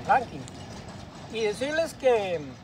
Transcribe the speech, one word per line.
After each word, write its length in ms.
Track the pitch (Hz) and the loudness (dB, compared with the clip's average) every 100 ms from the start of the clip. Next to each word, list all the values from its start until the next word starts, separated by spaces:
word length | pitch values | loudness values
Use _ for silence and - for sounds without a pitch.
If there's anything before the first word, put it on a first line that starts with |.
Franklin. 360 | - 247 233 147 123 - - - - - - - - | 4 4 4 -6 -12 -12 -14 -14 -14 -14 -14 -14 -8
Y 80 | 226 | -2
decirles 520 | 214 208 269 311 320 | 0 0 0 2 0
que, 460 | - 262 233 196 165 139 123 | 2 6 6 4 -2 -4 -12